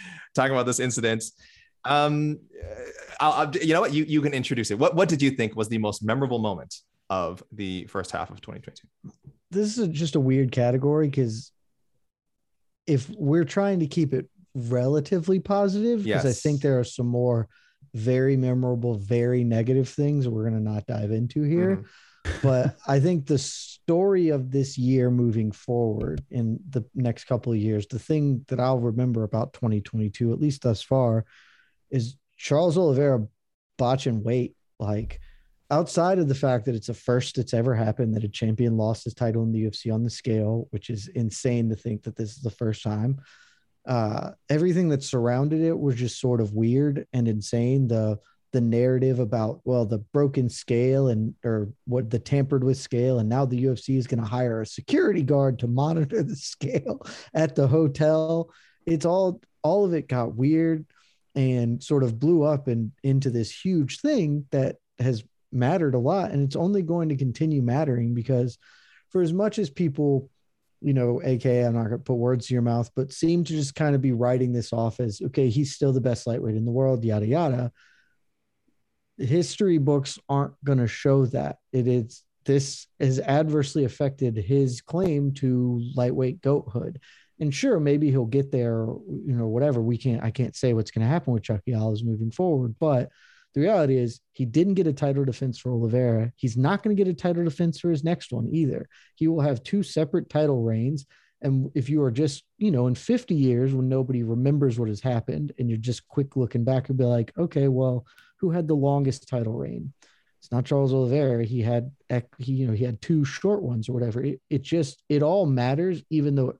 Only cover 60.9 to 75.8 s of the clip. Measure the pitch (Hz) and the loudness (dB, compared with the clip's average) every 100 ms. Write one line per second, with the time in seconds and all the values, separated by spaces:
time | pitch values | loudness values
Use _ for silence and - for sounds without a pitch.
60.9 | _ _ _ _ 139 131 127 117 120 - | _ _ _ _ 0 2 2 0 -2 0
61.9 | 147 127 113 147 170 147 143 139 117 110 | 2 2 2 2 4 4 2 0 -2 -2
62.9 | - 135 135 135 120 107 - 185 175 139 | -4 0 2 2 -2 -4 -4 -2 0 -2
63.9 | - 294 277 151 147 139 139 135 - _ | -2 0 0 0 -2 -2 -2 -2 -4 _
64.9 | - 123 113 - _ _ 127 123 180 151 | -4 -2 -2 -6 _ _ -2 2 2 2
65.9 | 123 123 190 - 143 139 143 175 202 165 | 2 2 0 0 0 -2 0 0 0 0
66.9 | 170 160 139 135 113 160 147 120 131 151 | 0 0 0 -2 -2 0 0 2 0 0
67.9 | 120 117 120 113 127 123 - _ _ _ | 0 0 -2 0 0 0 -4 _ _ _
68.9 | _ _ 185 165 180 214 214 170 - 170 | _ _ 0 0 2 0 -2 -4 0 -2
69.9 | 139 147 135 139 _ _ _ _ _ 151 | 0 2 2 -2 _ _ _ _ _ 0
70.9 | 135 123 120 135 123 131 123 120 117 110 | 2 2 0 0 0 2 2 2 0 -2
71.9 | 117 - 120 123 127 - 123 120 117 117 | -4 -2 0 0 0 0 0 2 0 -2
72.9 | - 135 - 165 175 165 156 139 - 151 | -4 -6 -2 0 2 0 -2 -4 -2 0
73.9 | 139 131 117 120 127 127 120 113 117 113 | 2 2 2 2 2 0 -2 -2 -2 -2
74.9 | - 120 101 143 143 131 113 139 - | -2 -4 -4 -4 0 2 2 -2 0